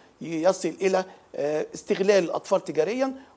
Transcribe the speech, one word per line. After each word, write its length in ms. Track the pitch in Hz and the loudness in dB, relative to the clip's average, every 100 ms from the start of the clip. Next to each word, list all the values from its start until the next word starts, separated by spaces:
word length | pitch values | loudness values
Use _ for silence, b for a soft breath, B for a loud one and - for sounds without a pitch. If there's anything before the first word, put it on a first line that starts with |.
| B B | B B
يصل 480 | 156 160 175 190 165 - | -8 0 2 2 -2 -2
إلى، 240 | 190 185 185 B B - | 0 0 -2 B B -6
آه، 300 | 143 151 - | -2 -2 -4
استغلال 500 | - - 202 190 202 | -8 -4 0 4 4
الأطفال 400 | 165 - - 190 | 4 -2 0 -2
تجاريًا، 500 | - 151 170 247 262 262 B | 0 -2 0 0 -4 -4 B